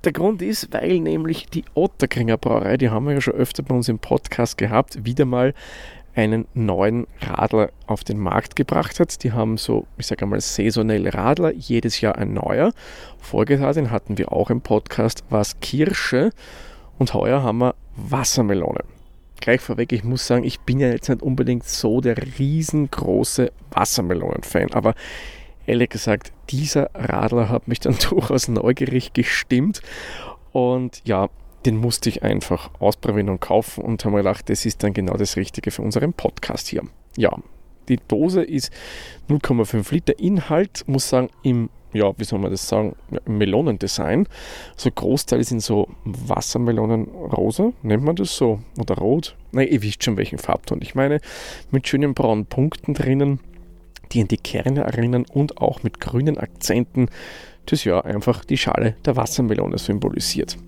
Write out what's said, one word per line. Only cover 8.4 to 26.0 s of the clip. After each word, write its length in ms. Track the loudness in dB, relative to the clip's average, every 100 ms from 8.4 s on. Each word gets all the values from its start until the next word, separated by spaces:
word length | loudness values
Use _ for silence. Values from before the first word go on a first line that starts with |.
| 0
gebracht 460 | -2 0 2 0 0
hat. 240 | 0 0
Die 80 | -2
haben 240 | 0 0 -2
so, 320 | 0 -2 -2 -10
ich 80 | -6
sag 160 | -4
einmal, 180 | -2 -2
saisonelle 760 | -2 0 0 2 2 2 0
Radler, 380 | 0 0 2 2
jedes 480 | 0 0 0 0 0
Jahr 160 | 0 0
ein 160 | -2
neuer. 400 | -2 0 2 2 0 -12 -18 -18 -18
Voriges 400 | -4 0 2 4
Jahr, 160 | 2
den 160 | 2 0
hatten 280 | -2 -4 -4
wir 120 | -2
auch 200 | 0 2
im 100 | 0
Podcast, 640 | 2 0 0 0 0 0 -2
war's 280 | 0 0 -4
Kirsche 720 | -6 0 2 0 0 2 2 0 -18 -18 -18 -20 -20 0
und 160 | 0
heuer 300 | 2 2 2
haben 160 | 2 2
wir 160 | 0 0 -12 -12
Wassermelone. 880 | -4 -2 0 2 2 2 0 -4 -8 -14 -20 -20 -20 -6
Gleich 200 | 2 2
vorweg, 320 | 2 -4 0
ich 120 | 0
muss 240 | -2 -4 0
sagen, 160 | 0
ich 160 | 0 -6
bin 180 | -2 2
ja 120 | 2
jetzt 180 | 0 0
nicht 140 | -2
unbedingt 420 | 0 0 2 0
so 360 | -2 -2 2 2
der 160 | 2 -2 -4 -2
riesengroße 1120 | 0 0 0 0 0 -2 2 2 2 2 0 0 -6
Wassermelonen-Fan, 1000 | 0 0 0 0 0 0 -4 -2 0 2
aber 200 | 2 2 0 -8 -14 -14 -16 -20 -14 -2
ehrlich 240 | 2 2
gesagt, 420 | 0